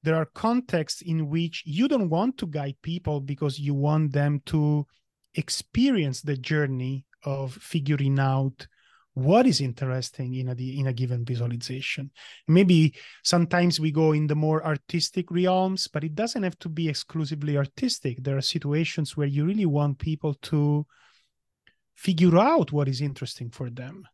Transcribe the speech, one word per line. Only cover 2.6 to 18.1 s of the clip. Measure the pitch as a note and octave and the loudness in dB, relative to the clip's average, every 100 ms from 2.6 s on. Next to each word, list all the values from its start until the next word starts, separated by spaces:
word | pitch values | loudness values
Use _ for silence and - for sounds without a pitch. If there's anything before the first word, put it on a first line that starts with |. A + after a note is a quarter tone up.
| C#3 C3+ | -6 -8
people | - F3 E3 D3 | -8 -6 -4 -4
because | C#3 C#3+ D3 C3+ | -4 -4 -4 -2
you | C#3+ C#3 | -2 0
want | D3 D#3 D#3 | 2 2 2
them | C#3 C#3+ C#3+ - | 0 0 -2 -2
to | D#3+ D3 D3+ D3 _ _ _ _ - | 0 2 0 -2 _ _ _ _ -8
experience | - - - - C4+ A#3 D3 B2+ | -6 -6 -4 0 2 2 0 -2
the | D3 C3+ | -4 -6
journey | B2+ D#3 C#3+ C3 B2+ C3+ - _ | -2 0 0 -2 -4 -6 -10 _
of | - C#3 C3+ | -8 -6 -6
figuring | - - E3 C#3 D3 C#3 C#3 | -10 -6 -4 0 0 2 2
out | C3+ C3+ C3+ - - _ _ _ _ | 2 2 0 -4 -20 _ _ _ _
what | - C#3 G#3 B3+ | -2 4 6 6
is | D#3 | 2
interesting | C3+ A#2+ C3 B2+ B2 - B2+ B2+ | -2 -4 -4 -4 -6 -8 -8 -4
in | B2+ | -4
a, | |
in | B2 B2+ C#3 C3 | -4 -6 -2 -2
a | |
given | A#2+ B2+ B2 A#2 | -2 -2 -2 -2
visualization. | A#2+ A#2+ A#2 - C3 C3+ - C#3 - - - - | -2 -2 -4 -8 -8 -6 -8 -10 -14 -20 -12 4
Maybe | E3 G3 E3+ D#3 - - - | 6 8 6 6 2 -20 -8
sometimes | - F3 E3+ F3+ F3 D#3+ | 0 2 4 4 2 2
we | D#3 | 0
go | D3+ D#3+ | 2 4
in | D3+ D3+ | 4 2
the | D3+ | 0
more | D#3 D#3 D#3+ | 2 0 0
artistic | D3 - E3+ D3+ - F3 | -4 -2 -2 -2 -2 -4
realms, | E3+ F3+ F#3 F#3 F#3+ - | 0 2 2 2 -2 -4
but | D3+ | -4
it | D#3+ D3+ | -4 -4
doesn't | A3+ A#3+ | -4 -2
have | F#3 F3 | -4 -4
to | F3 | -8
be | D#3 E3 | -4 -2
exclusively | C#3+ - D#3+ D3 D#3 D3 C#3+ | -4 -6 -6 -4 -4 -2 0
artistic. | C#3 - B3+ - C#3 | -2 -2 -4 -2 -6